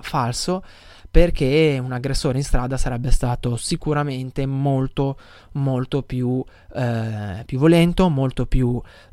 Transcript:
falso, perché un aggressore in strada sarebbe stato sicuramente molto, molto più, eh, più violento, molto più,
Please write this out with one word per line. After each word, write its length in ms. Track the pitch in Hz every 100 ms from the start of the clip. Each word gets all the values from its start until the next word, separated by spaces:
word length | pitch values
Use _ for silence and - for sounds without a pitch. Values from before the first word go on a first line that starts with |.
falso, 580 | - 151 120 120 - 185 - - - - -
perché 680 | 160 170 - 131 147 156 135
un 80 | 127
aggressore 460 | 123 127 139 147 127
in 60 | 139
strada 320 | 151 123 131
sarebbe 340 | 131 120 123
stato 460 | - 123 120 123 117
sicuramente 880 | - 170 151 147 147 127 131 - 135
molto, 760 | 135 139 135 131 - 139 139 - - -
molto 500 | 143 139 127 127 139
più, 400 | 123 127 123 127 127 - -
eh, 680 | - 123 117 110 107 104 92 120
più 140 | 131
violento, 480 | 156 170 170 175 185
molto 380 | 139 131 - 120
più, 360 | 131 123 120 - - -